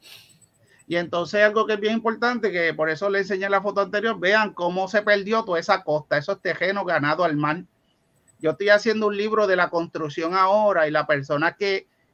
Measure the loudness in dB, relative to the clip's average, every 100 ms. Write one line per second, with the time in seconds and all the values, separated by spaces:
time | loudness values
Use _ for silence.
0 | -20 -20 -20 _ _ _ _ _ -6 -4
1 | -2 -4 -2 2 2 2 0 0 0 0
2 | -2 0 -2 0 -2 0 0 0 -2 -2
3 | -2 -2 -2 -2 0 0 0 -2 -2 -2
4 | -2 -2 2 2 0 -2 -4 -2 0 0
5 | 2 2 2 -2 0 -2 0 0 0 -2
6 | 0 -2 -2 -4 -4 -2 -2 -2 0 0
7 | 2 2 0 0 -2 -2 -8 _ _ _
8 | _ _ _ _ -4 0 4 4 4 0
9 | 0 0 -2 0 2 2 2 0 -4 -6
10 | -8 -4 -2 2 2 4 2 2 2 0
11 | 0 -2 0 -2 -2 -2 -2 -4 -6 _
12 | _